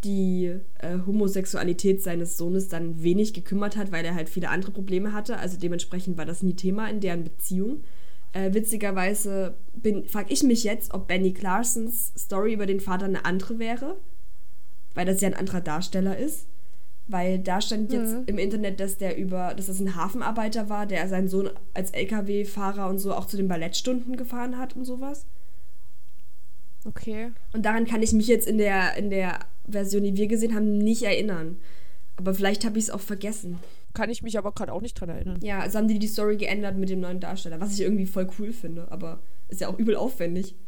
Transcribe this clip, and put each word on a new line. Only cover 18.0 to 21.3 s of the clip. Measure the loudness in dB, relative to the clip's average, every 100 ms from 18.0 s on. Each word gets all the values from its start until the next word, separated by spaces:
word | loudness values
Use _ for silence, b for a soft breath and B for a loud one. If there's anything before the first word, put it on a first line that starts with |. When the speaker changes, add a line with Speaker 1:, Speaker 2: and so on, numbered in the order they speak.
| 2
Speaker 2:
Mhm. | 0 0
Speaker 1:
im | 0
Internet, | 0 0 0 0
dass | 0 0
der | 0 0
über, | 0 0 -2
dass | -2 -2
das | 0
ein | -2 0
Hafenarbeiter | 0 0 -2 0 0 -2 -2
war, | -2 -2
der | -2 0
seinen | 0
Sohn | 2